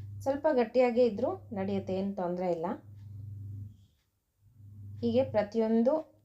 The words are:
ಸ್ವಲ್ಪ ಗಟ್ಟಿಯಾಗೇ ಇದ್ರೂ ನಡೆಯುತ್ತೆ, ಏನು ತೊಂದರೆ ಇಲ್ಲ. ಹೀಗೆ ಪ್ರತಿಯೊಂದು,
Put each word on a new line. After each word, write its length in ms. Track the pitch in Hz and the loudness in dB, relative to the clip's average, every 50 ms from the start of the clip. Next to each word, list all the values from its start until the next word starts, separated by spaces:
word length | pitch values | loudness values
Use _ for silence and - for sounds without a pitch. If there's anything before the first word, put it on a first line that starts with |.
| - - - - | -12 -12 -12 -6
ಸ್ವಲ್ಪ 260 | - 277 277 277 - 311 | -2 -2 -2 2 2 2
ಗಟ್ಟಿಯಾಗೇ 540 | 302 247 240 226 - 254 254 247 226 240 247 | 2 2 2 2 4 4 4 4 6 4 4
ಇದ್ರೂ 440 | 233 202 202 247 320 381 - - - 233 | 4 2 0 -2 -2 -2 -4 -8 -8 -6
ನಡೆಯುತ್ತೆ, 400 | 196 190 196 202 190 190 196 185 | -4 -2 -2 -2 -2 -2 -2 -2
ಏನು 200 | 190 196 196 196 | -2 -2 -2 -2
ತೊಂದರೆ 380 | 196 180 175 175 180 185 180 | -2 -2 -2 -2 -2 0 0
ಇಲ್ಲ. 140 | 170 165 160 185 262 311 - - - - - - - - - - - - - - - - - - - - - - _ _ _ _ _ _ _ _ _ _ _ - _ - - - - - - - - - | 0 0 -2 -4 -6 -6 -10 -16 -18 -16 -16 -16 -14 -14 -12 -12 -12 -12 -10 -10 -10 -10 -12 -12 -14 -20 -20 -20 _ _ _ _ _ _ _ _ _ _ _ -20 _ -20 -20 -20 -18 -18 -16 -14 -10 -2
ಹೀಗೆ 220 | 240 233 226 247 269 | -2 2 4 4 2
ಪ್ರತಿಯೊಂದು, 880 | 262 - 214 208 208 - 226 220 220 226 226 233 254 311 311 311 - _ _ | 4 2 0 0 0 2 0 2 4 6 6 6 6 4 2 0 -4 _ _